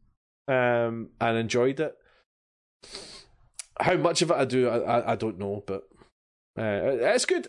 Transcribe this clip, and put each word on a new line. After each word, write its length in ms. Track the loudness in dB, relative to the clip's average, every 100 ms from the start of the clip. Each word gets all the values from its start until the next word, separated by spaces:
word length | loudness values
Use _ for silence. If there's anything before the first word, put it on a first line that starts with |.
| _ _ _ _ -2
um, 600 | 2 4 2 0 -2 -8 -2
and 180 | 0 0
enjoyed 400 | 0 2 2 0
it. 160 | -6 -8 _ _ _ _ _ _ _ _ -18 -18 -16 -20 -20 _ _ -20 -14 -2
How 180 | 0 2
much 260 | 2 2
of 80 | 2
it 40 | 2
I 80 | 2
do, 220 | 2 2
I, 100 | 2
I, 340 | 2 0 0
I 40 | -2
don't 220 | -2 -4
know, 240 | -6 -6 -6
but, 200 | -8 -10 -20 -20 _ _ _ _ -6
uh, 540 | -2 0 0 0 2
it's 120 | 2 0
good. 200 | -2